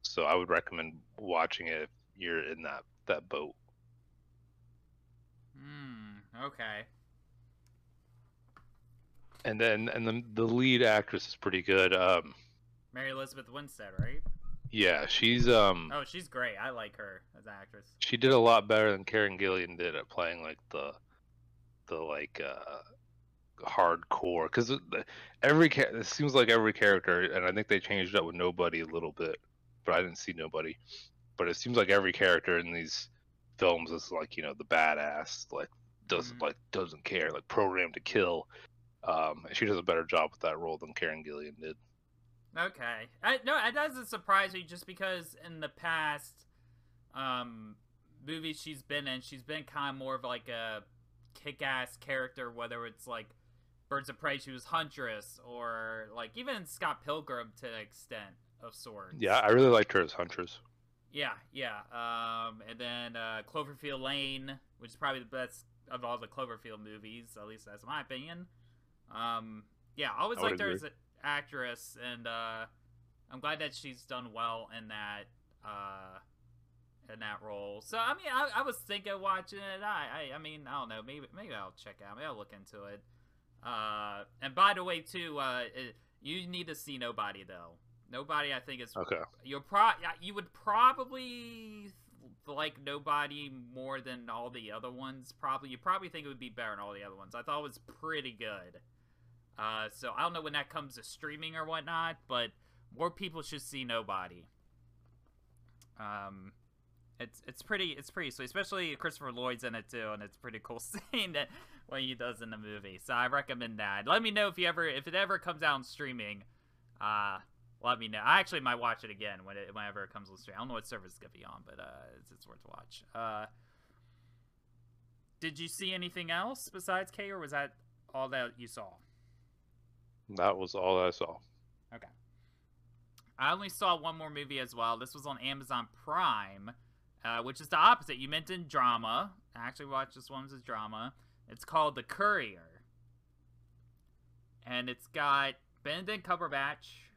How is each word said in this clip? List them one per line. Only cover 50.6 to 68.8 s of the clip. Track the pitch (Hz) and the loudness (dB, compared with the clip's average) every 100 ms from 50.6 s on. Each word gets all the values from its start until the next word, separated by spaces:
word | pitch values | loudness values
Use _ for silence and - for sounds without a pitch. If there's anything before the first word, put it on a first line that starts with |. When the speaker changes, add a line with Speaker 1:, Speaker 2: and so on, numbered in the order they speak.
| 113 107 101 - _ _ - | -4 -6 -10 -20 _ _ -20
Speaker 2:
kick-ass | - 147 139 139 131 123 - | -14 -14 -6 -2 -2 -4 -10
character, | - 135 127 131 123 | -4 -4 -4 -6 -10
whether | 117 117 120 117 | -8 -8 -6 -10
it's, | 110 - | -12 -10
like, | 117 110 - _ _ _ _ _ | -10 -10 -20 _ _ _ _ _
Birds | 139 135 | -6 -4
of | 127 | -6
Prey, | 151 139 | -4 -4
she | 139 | -6
was | 127 - | -14 -2
Huntress, | 165 156 135 123 107 104 - | -2 -2 -6 -6 -6 -10 -18
or, | 120 120 117 113 110 110 110 | -14 -8 -6 -4 -6 -8 -10
like, | 113 113 226 | -10 -10 -8
even | 254 233 | -8 -8
Scott | 170 - 165 143 | -8 -4 -2 -2
Pilgrim | 147 156 147 123 113 101 | -4 -4 -4 -8 -8 -10
to | 123 | -10
an | 113 | -10
extent | 107 - - 113 101 90 _ _ | -12 -16 -14 -12 -12 -18 _ _
of | 117 | -16
sorts. | - - 104 95 - | -14 -14 -14 -12 -2
Speaker 1:
Yeah, | 104 110 | 6 6
I | 107 | 10
really | 117 131 | 10 12
liked | 117 104 | 10 8
her | 98 | 4
as | 82 | 4
Huntress. | - 87 - 87 - - _ _ _ _ | 0 -6 -4 -8 -10 -20 _ _ _ _
Speaker 2:
Yeah, | 147 139 107 - | -6 -4 -6 -12
yeah. | 135 127 107 104 | -8 -6 -6 -10
Um, | 120 120 117 117 113 113 110 107 | -8 -4 -4 -4 -4 -6 -8 -14
and | 117 | -8
then, | 123 120 120 117 | -6 -6 -6 -6
uh, | 113 110 107 | -6 -6 -6
Cloverfield | 156 143 139 147 135 | -6 -8 -8 -8 -6
Lane, | 131 139 139 135 135 135 _ _ | -4 -2 -4 -6 -10 -14 _ _
which | 120 | -20
is | - | -6
probably | 143 135 | -4 -4
the | 120 | -6
best | 131 123 - - _ - | -6 -6 -8 -20 _ -12
of | 127 | -8
all | 120 120 | -4 -6
the | 113 | -6
Cloverfield | - 127 113 117 107 | -8 -8 -8 -12 -14
movies, | 107 107 110 113 117 110 | -14 -14 -14 -16 -18 -16
at | 104 | -16
least | 110 104 | -16 -18
that's | 104 | -18
my | 113 147 | -8 -6
opinion. | 135 131 151 170 180 _ - _ | -6 -10 -10 -14 -16 _ -20 _